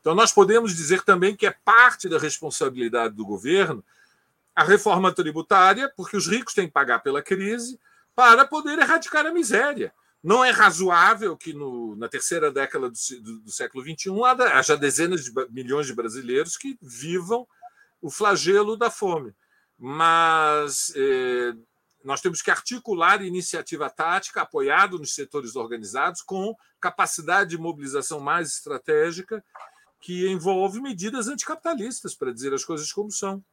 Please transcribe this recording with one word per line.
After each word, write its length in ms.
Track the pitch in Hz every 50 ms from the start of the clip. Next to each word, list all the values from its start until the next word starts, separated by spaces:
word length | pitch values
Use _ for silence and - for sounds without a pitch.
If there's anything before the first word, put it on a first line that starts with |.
Então, 140 | _ 156 160
nós 180 | 190 226 202 -
podemos 420 | - 196 175 214 233 233 220 175
dizer 280 | 165 160 143 185 185 -
também 340 | - 196 180 175 196 214
que 100 | 190 -
é 40 | 196 - _ _
parte 440 | - 214 226 247 247 - - - 185
da 100 | 165 151
responsabilidade 960 | 143 156 - - - 151 131 - 156 135 127 123 123 117 110 120 117 113 107
do 120 | 104 110
governo 580 | 98 104 95 95 131 170 196 196 165 151 107 - _ _ _ _ _ _ _ _ _ _ _ _ _ _
a 100 | - 160
reforma 480 | 156 196 208 - 214 190 175 190 185 180
tributária, 800 | - 175 156 151 160 165 _ 208 196 185 190 190 226 269 269 -
porque 200 | - 180 - -
os 100 | 202 160
ricos 280 | 165 196 247 240 - -
têm 120 | - 185
que 60 | 160 _
pagar 280 | 147 139 123 120 113
pela 220 | - 143 135 143 143
crise 560 | - 190 190 196 202 220 240 233 240 262 - _ _ _ _ _ _ _
para 320 | - 254 240 226 240 269
poder 320 | 262 302 302 294 285 294 330
erradicar 480 | 285 - 311 330 330 - - 302 302
a 60 | 320 339
miséria. 600 | 349 330 214 208 202 247 294 285 233 110 - _ _ _ _ _ _ _
Não 220 | 160 202 247 254
é 60 | 254
razoável 880 | 226 190 214 202 165 160 190 185 175 170 175 196 220 202 220 196 160
que 160 | - - 165 156
no, 440 | 143 147 135 123 120 117 113 104
na 120 | 104 117 117
terceira 420 | - 131 - - 175 170 151 151
década 380 | 131 139 139 135 - 151 131 123
do 80 | 117
se-, 240 | 110 - - 131 120
do, 200 | 110 107 113 113
do 100 | 107 110
século 320 | - - 131 117 _ 131 127
vinte 220 | 147 160 - -
e 60 | 190
um 140 | 190 202 240
haja, 200 | 247 254 247 254 220 143
haja 220 | 135 131 - 151
dezenas 480 | 143 143 143 135 - 165 170 185 170 135
de 80 | 120 110
ba-, 140 | 131 127 -
milhões 360 | 113 127 131 120 135 147 151
de 80 | 131 120
brasileiros 640 | 113 113 113 110 131 131 120 123 135 151 180 -
que 220 | - - 277 269 _
vivam 680 | - 135 117 117 131 160 170 185 175 175 226 240 254 _ _ _ - - _ _ _ _ _ _
o 100 | - 143
flagelo 680 | - - 208 208 196 160 139 165 196 202 208 208 220
da 140 | 208 226 233
fome. 420 | - - 214 190 175 160 135 110 98 _ _ _ _ _ _ _ _ _
Mas, 1120 | 120 127 143 156 165 165 165 165 165 165 160 160 156 151 151 151 147 147 139 - - - -
eh, 580 | 147 135 139 135 131 127 127 123 123 120 120 120 113 113 _ _ _ _ _ _ _ _
nós 160 | 135 139 -
temos 220 | - 180 170 151 -
que 80 | -
articular 720 | 180 - - - 247 247 - - 202 170 165 175 196 208 196
iniciativa 680 | 180 175 185 170 - - 165 143 - - 151 147 131
tática, 540 | - - 156 165 175 190 - - - - 165
apoiado 560 | - - 156 135 139 147 175 196 202 180 175
nos 160 | 151 131 -
setores 420 | - 143 - - 147 131 117 110
organizados, 640 | 127 113 113 120 113 110 95 104 131 143 175 180 -
com 340 | - - 190 190 190 214 226 _ _ _ _ _
capacidade 720 | - 180 - - 190 185 - - 160 147 175 196 202 175
de 80 | 165 165
mobilização 640 | 165 165 165 147 143 139 131 143 131 - 160 147
mais 340 | 139 143 156 175 170 143 -
estratégica, 880 | - - 147 143 131 _ - 156 151 156 170 165 170 185 - 220 214 _ _ _ - - - _ _ _ _ _ _
que 280 | _ - 180 180 180 190
envolve 520 | 190 185 156 190 190 185 190 196 190 226
medidas 480 | 269 277 240 175 180 220 220 262 220 220
anticapitalistas, 840 | 285 240 - - 311 320 _ 330 339 254 196 240 247 - - 196 -
para 180 | _ 139 131 123
dizer 200 | 113 131 139 135
as 120 | 135 131
coisas 280 | - 165 151 151 - -
como 180 | - 208 208
são. 320 | 208 - - 196 196 196 196 _